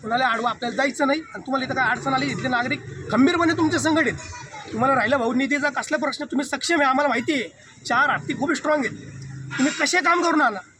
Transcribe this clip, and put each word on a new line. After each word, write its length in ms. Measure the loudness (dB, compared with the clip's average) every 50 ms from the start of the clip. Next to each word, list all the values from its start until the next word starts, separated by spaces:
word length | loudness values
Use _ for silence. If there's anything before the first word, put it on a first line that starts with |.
कुणाला 240 | -4 -2 0 0 2
आडवा 240 | 2 0 0 0 -2
आपल्याला 260 | -2 -2 -6 -6 -2
जायचं 320 | 0 -2 -2 0 0 0 0
नाही. 140 | 0 -2 -4 -10 -14
आणि 100 | -14 -8
तुम्हाला 200 | -4 -2 -2 -2
इथं 80 | -2 -2
काय 160 | 0 2 0
अडचण 240 | 0 0 -2 -2 0
आली, 120 | 0 0
इथले 220 | -2 -4 -2 -2 0
नागरिक 340 | 0 0 0 -2 -4 -6 -6 -14 -14 -12 -8 -2
खंबीरपणे 460 | 2 4 4 4 4 4 2 2 4 2
तुमच्या 220 | 2 2 2 2
संघटित. 340 | 2 2 2 4 2 2 0 -4 -10 -12 -14 -14 -14 -14 -16 -16 -14 -8 -4
तुम्हाला 220 | 0 2 2 4
राहिला 220 | 2 2 2 2 2
भाऊ 160 | 2 0 0
निधीचा 360 | 0 0 0 0 0 0 0
कसला 280 | -2 -2 -4 -2 -2 -2
प्रश्न, 280 | 0 -2 -4 -4 -8
तुम्ही 200 | -4 -2 -4 -2
सक्षम 360 | -2 -4 -6 0 0 2 4
आहे 80 | 4 4
आम्हाला 200 | 4 4 4 2
माहिती 240 | 2 0 0 0 -2
आहे. 100 | -2 -2 -4 -10 -18 -20 -20 -20 -16 -4
चार 240 | 0 2 2 4 2
हत्ती 240 | 2 -2 -2 -4 -4
खूप 200 | -2 0 -2 -2
स्ट्रॉंग 320 | -2 2 0 0 2 0
आहेत, 120 | -2 -6 -8 -14 -16 -16 -14 -14 -12 -12 -12 -12 -10 -2 0
तुम्ही 160 | 0 0 2
कसे 240 | 0 -2 2 2 2
काम 260 | 4 4 2 4 4
करून 180 | 2 4 4
आणा 180 | 4 2 0 -2 -12 -14 _